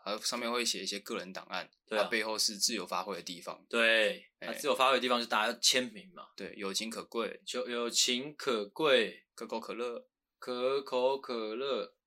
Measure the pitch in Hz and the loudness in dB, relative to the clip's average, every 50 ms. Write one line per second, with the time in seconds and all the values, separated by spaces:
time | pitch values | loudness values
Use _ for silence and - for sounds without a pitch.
0 | - 98 104 110 - - 127 120 120 117 120 120 117 113 - 90 98 98 101 101 | -6 -6 -4 -2 -2 -2 -2 -2 -2 0 0 0 0 0 -2 -2 -4 -4 -6 -6
1 | - - 113 95 85 92 92 92 - - 95 90 82 - _ _ _ - 110 104 | -6 -6 -6 -6 -6 -8 -10 -12 -8 -6 -6 -6 -6 -8 _ _ _ -2 0 0
2 | 98 87 117 110 107 110 107 101 - 113 107 98 - 127 117 98 90 - - 90 | 2 2 0 0 0 0 0 0 0 0 0 0 0 0 0 -2 -4 -2 -2 -4
3 | 92 101 95 87 85 - 87 87 - 87 82 - _ - 120 117 113 113 113 113 | -2 -4 -6 -6 -8 -8 -10 -10 -10 -12 -12 -12 _ -2 2 4 4 6 6 6
4 | 107 101 92 95 - - _ - - 113 - - 147 139 120 - 131 131 131 120 | 4 4 2 -2 -10 -18 _ -10 -8 -8 -6 -2 0 2 4 6 6 6 6 4
5 | 123 127 123 120 117 - 117 107 107 117 113 - - - - 127 127 117 107 98 | 4 4 2 2 2 2 2 2 4 2 2 2 4 4 4 4 2 -2 -6 -14
6 | 92 95 87 - - - _ - 98 82 - - 101 98 98 - 107 113 113 101 | -18 -18 -18 -18 -18 -16 _ -12 -12 -12 -8 -6 -4 -4 -4 -4 -4 -6 -6 -8
7 | 85 - - 117 110 95 - - _ - - 120 - 120 120 120 120 117 113 - | -8 -6 -4 -4 -2 -4 -6 -8 _ -6 -6 -4 -4 -4 -2 -2 -2 0 2 4
8 | - 127 123 123 139 151 147 - - 139 117 107 101 101 - - 156 147 131 117 | 4 4 2 0 -2 -6 -10 -4 -2 0 0 0 -2 -4 -2 0 4 6 6 6
9 | 107 95 - - - _ _ - 117 113 113 113 - - 104 110 123 120 117 117 | 4 2 -2 -10 -18 _ _ -14 -10 -6 -6 -6 -6 -8 -8 -8 -6 -8 -8 -10
10 | - _ _ _ _ _ _ - - 127 123 123 127 131 139 139 139 - 131 127 | -12 _ _ _ _ _ _ -12 -8 -6 -4 0 0 0 0 0 -2 -2 0 2
11 | 127 135 139 135 - - 123 113 110 107 110 120 135 143 127 107 - - _ _ | 4 4 2 0 -2 -4 -4 -4 -4 -4 -4 -4 -2 -2 -2 -2 -4 -6 _ _
12 | _ | _